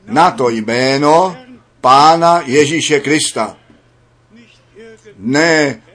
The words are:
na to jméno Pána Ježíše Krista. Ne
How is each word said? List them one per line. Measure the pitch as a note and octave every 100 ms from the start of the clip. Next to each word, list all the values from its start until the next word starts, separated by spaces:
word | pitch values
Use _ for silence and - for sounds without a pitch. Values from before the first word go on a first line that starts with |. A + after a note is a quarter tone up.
| -
na | C3 F3
to | A#2+ B2
jméno | A2+ G#2+ A#2+ C3 C#3 D3 D#3+ F#3 E3 - B3 _ _
Pána | D3+ C#3 D#3 E3 E3+ E3+ C3+
Ježíše | C#3+ D3 D#3+ - D3
Krista. | C#3 D3+ - B2 G#2+ - _ _ _ _ _ _ _ A3+ A#3 _ _ G3 A3+ A3 - -
Ne | G#2+ C#3+ E3 D#3 C#3+ A#2 _